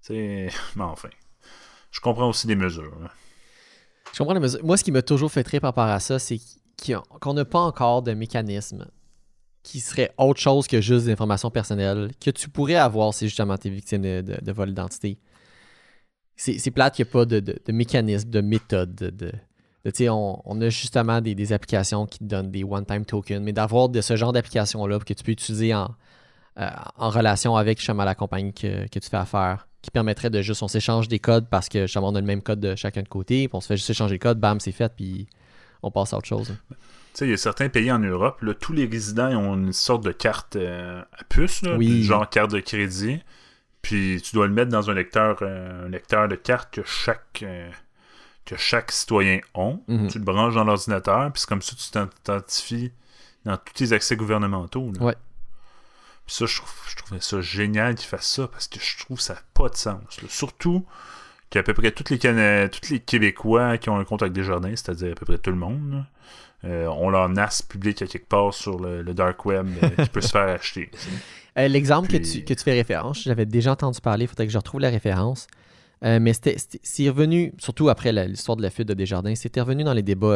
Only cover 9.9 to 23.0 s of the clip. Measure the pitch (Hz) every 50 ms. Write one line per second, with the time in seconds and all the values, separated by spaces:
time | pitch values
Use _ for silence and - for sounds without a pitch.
9.9 | - 131 127 - - - 139 135 139 - - 143 139 143 135 - - 113 101 107
10.9 | 123 120 117 120 110 98 110 107 104 95 - 117 - 117 101 - 107 101 98 98
11.9 | 98 104 104 101 - _ - 147 135 - - 147 - - 143 139 170 175 147 123
12.9 | 107 107 107 107 104 - 107 107 - - 110 101 98 95 - 98 98 98 - -
13.9 | - 101 95 95 92 92 92 95 95 - 101 104 101 107 98 98 98 95 92 92
14.9 | - - - 104 98 - _ _ _ _ _ _ _ _ _ _ _ _ _ _
15.9 | _ _ _ _ _ _ _ _ _ - - - 110 - - 131 120 - 131 139
16.9 | - - 120 - - 127 120 117 117 107 98 - - - _ - 110 113 117 117
17.9 | - 127 113 107 104 101 104 117 113 107 101 104 110 110 - _ - 92 92 90
18.9 | 92 95 92 90 90 98 87 85 - 110 - _ _ _ _ _ _ _ _ 98
19.9 | 98 - 123 120 110 107 104 98 95 - - 95 101 110 113 117 113 - - -
20.9 | - 127 113 113 113 117 113 113 104 95 104 101 107 101 - - - 101 95 -
21.9 | - 104 107 104 - - 107 104 104 95 95 95 95 101 95 98 101 98 98 -
22.9 | 101 104